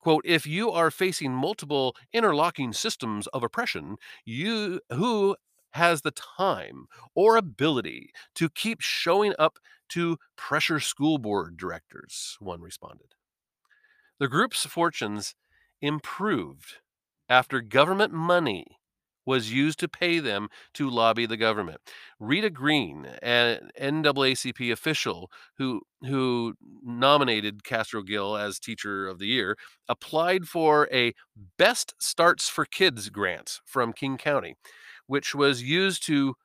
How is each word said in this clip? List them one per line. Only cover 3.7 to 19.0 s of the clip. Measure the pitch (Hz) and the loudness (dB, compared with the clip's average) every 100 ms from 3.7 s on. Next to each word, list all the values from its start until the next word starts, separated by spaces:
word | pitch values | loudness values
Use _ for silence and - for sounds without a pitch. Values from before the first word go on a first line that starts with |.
| - 76 104 - - | -6 -10 -14 -16 -20
you, | - 117 185 226 208 175 - | -12 -6 -4 -4 -4 -6 -8
who | 120 226 220 196 196 _ _ _ | -2 0 2 0 0 _ _ _
has | 135 170 165 | 0 2 2
the | 156 | -2
time | - - - 190 120 65 67 64 - - | -6 -18 -4 -2 -2 -6 -16 -20 -20 -8
or | - 202 226 | 4 6 6
ability | 185 110 147 139 87 62 - - - | 4 0 2 2 -2 -8 -16 -20 -20
to | - 165 | -2 -2
keep | - 214 226 | -2 -4 -4
showing | - - - 190 208 - | -4 -4 2 4 4 2
up | 156 - _ - _ | 0 0 _ -20 _
to | 165 170 165 _ - | -2 -2 -2 _ -18
pressure | - 147 - 160 | -4 -2 0 0
school | - - 143 156 | -2 0 0 2
board | 110 101 82 82 | 0 -2 -2 -8
directors," | 90 82 _ - - - - - | -10 -10 _ -20 -16 -14 -12 -12
one | 101 85 | -12 -12
responded. | 82 - - - _ _ _ _ _ _ _ _ _ _ _ _ | -14 -18 -20 -20 _ _ _ _ _ _ _ _ _ _ _ _
The | 139 | -2
group's | 147 247 - | 0 0 -2
fortunes | - - 170 - 110 104 104 - _ _ _ _ | -6 0 -2 0 -6 -6 -8 -14 _ _ _ _
improved | 143 151 - - 202 156 76 69 - - _ _ _ _ _ | -4 -4 -6 -6 -2 -2 -4 -14 -20 -20 _ _ _ _ _
after | 127 127 135 | 4 4 -4
government | 110 120 151 190 220 | 0 4 4 4 0
money | 165 165 175 156 95 - _ _ _ | 0 2 4 4 -2 -8 _ _ _